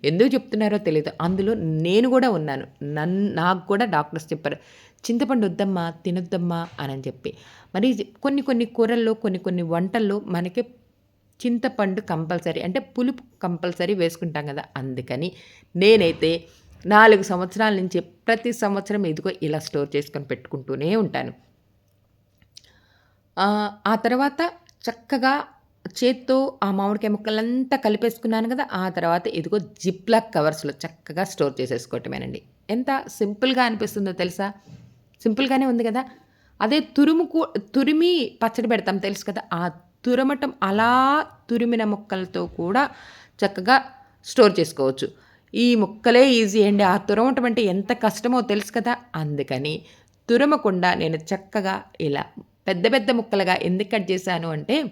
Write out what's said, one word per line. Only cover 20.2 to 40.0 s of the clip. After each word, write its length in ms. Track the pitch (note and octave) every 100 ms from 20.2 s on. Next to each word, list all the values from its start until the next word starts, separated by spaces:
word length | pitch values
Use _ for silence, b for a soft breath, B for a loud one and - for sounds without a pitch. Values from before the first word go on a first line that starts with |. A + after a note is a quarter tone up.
పెట్టుకుంటూనే 720 | C#3 B2 - C#3+ C3 C3+ D3+ A3
ఉంటాను. 360 | F#3+ C3+ B2+ B2 _ _ _ _ _ _ _ _ _ _ _ - b b b b b b _ -
ఆ, 380 | G3 G#3 G#3 G#3 -
ఆ 80 |
తర్వాత 580 | A3 A#3 B3 C#4 C#4 E4+ - _ _ -
చక్కగా 540 | - _ C4 B3+ C#4+ - _ _ _ E3+ -
చేత్తో 540 | B3 B3+ - C4 C4+ -
ఆ 80 | G3
మామిడికాయ 380 | G3 G3 G#3 G#3+
ముక్కలంతా 680 | G#3 G#3+ G#3+ A3+ B3+ B3+ C4+
కలిపేసుకున్నాను 720 | A3 G#3 A#3 A#3 A#3 A3 A3+
కదా. 200 | B3+ C#4+
ఆ 160 | F#3 F#3
తర్వాత 380 | F3 E3 E3+ E3+
ఇదిగో 320 | E3 D#3+ G#3
జిప్లాక్ 760 | D#3+ - F#3 F#3 - A3+ A3
కవర్స్‌లో 380 | F3 D3+ D#3 C#3+ D3 E3
చక్కగా 380 | - - D#3+
స్టోర్ 280 | F#3+ - C#3+ C3
చేసేసుకోవటమేనండి. 840 | B2+ A#2+ - B2 - C3+ B2+ C3+ _ _ -
ఎంత 340 | A3+ B3+ C4+ -
సింపుల్గా 560 | - G3+ G#3 B3+ B3+
అనిపిస్తుందో 480 | B3 A3 G#3 G#3 G3
తెలుసా? 400 | F3+ F3+ F3 G3 G3+ B B B B _ _
సింపుల్గానే 440 | A#3 G#3 C4+ C4+ C4
ఉంది 180 | A#3+
కదా. 200 | A#3 A3+ C4 B B B B B
అదే 200 | G#3+ D4
తురుము 440 | - - D4 D#4+
కూ-, 360 | F4 D#4+ D#4+ - G3+
తురిమి 640 | C4+ C4+ D#4 F4 F4+ A#3 -
పచ్చడి 260 | A3+ A3+ A#3
పెడతాం 300 | A3 G#3+ G3+
తెలుసు 260 | G3 G3+
కదా. 180 | - F#3 -
ఆ 180 | E3+ F3 E3 _ _